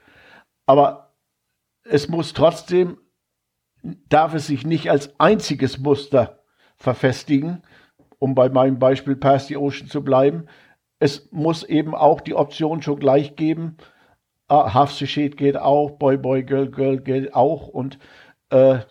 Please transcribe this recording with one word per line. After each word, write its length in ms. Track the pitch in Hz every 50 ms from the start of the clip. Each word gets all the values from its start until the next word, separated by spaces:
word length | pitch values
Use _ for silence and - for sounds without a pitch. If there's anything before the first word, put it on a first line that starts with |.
| _ _ _ _ _ _ - - _ _ _ _ _
Aber 480 | - 135 143 143 - - - - _ _ _ _ _ _ _ _ _ _ _ _ _ _ _ _
es 260 | 240 - 143 - -
muss 240 | 170 165 156 - -
trotzdem, 640 | - 160 165 165 - - - 175 180 180 175 - - _ _ _ _ _ _ _ _ _ _ _ _ _ _ _ _ - 160 165 - _ _
darf 260 | 147 151 160 160 156
es 120 | 160 143
sich 180 | - 147 123 -
nicht 240 | 156 165 156 - 170
als 300 | 165 143 143 - - -
einziges 600 | 156 165 214 214 - - 151 131 131 127 - -
Muster 640 | 131 147 143 139 - - - 131 117 - - _ _ _ _ _ _ _ _
verfestigen, 840 | _ - - 120 - - - 123 - - - 147 135 143 165 180 170 - _ _ _ _ _ _ _ _ _ _ _
um 160 | - 131 135
bei 120 | 131 123 127
meinem 300 | 131 131 131 135 135 120
Beispiel 380 | 131 131 135 135 - 143 139
Pass 320 | 135 - 139 139 135 135 -
the 80 | 143
Ocean 320 | 139 143 143 135 - - -
zu 160 | - 147 143
bleiben. 420 | 135 131 127 135 143 156 170 160 - - _ _ _ _ _ _ _ _ _
Es 320 | - 147 - - - _ -
muss 320 | 175 147 160 165 160 -
eben 320 | - - 151 156 156 156
auch 240 | - - 143 160 -
die 140 | - 151 156
Option 440 | - 147 143 - - 160 151 160 160 -
schon 180 | - 143 143
gleich 340 | - 135 131 143 143 143 147
geben, 420 | - 160 156 160 160 165 165 160 - - _ _ _ _ _ _ _ _ _ _ _ _
ah, 260 | _ 143 151 - - 95
Half 180 | 127 143 139 -
the 160 | - 143 139
Shade 220 | - 151 147 139
geht 260 | 143 - 139 139 139
auch, 420 | - - 139 143 147 147 143 147 -
Boy, 180 | 151 139 135
Boy, 280 | 139 131 127 131 135 131
Girl, 260 | 123 135 135 139 135
Girl 280 | 139 - 135 135 135 131
geht 340 | 135 135 127 135 135 139 -
auch 320 | 139 123 147 165 - -
und, 320 | - - - 127 135 - - _ _ _ - - _ _ _ _ _
äh, 280 | - 131 131 135 131 123 113 -